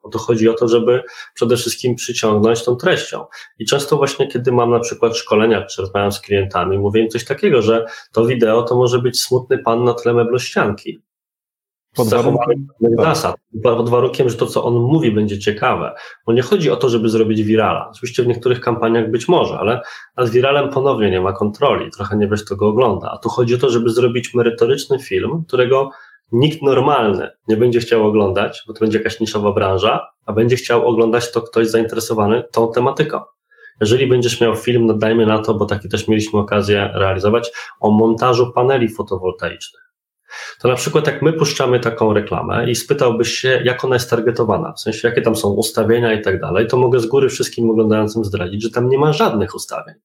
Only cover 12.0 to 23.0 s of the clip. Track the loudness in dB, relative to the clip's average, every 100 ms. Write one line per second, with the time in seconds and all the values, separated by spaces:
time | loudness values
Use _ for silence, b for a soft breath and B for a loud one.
12 | 0 2 2 0 0 -4 -6 _ 0 2
13 | 2 0 -4 -6 _ -4 0 0 0 2
14 | 0 0 -2 -2 -4 -2 0 0 2 2
15 | 2 0 -2 -2 -4 -2 -2 -2 -6 -10
16 | B B 0 0 2 0 2 2 0 2
17 | 0 2 2 0 2 2 2 -2 -8 -12
18 | -6 -2 0 0 -2 0 -2 0 0 0
19 | 0 -2 2 2 2 -2 -2 -2 B B
20 | B -4 0 2 2 2 0 0 0 2
21 | 2 2 -2 -2 -4 0 0 0 -4 -10
22 | -4 0 0 -2 -4 -2 0 2 2 0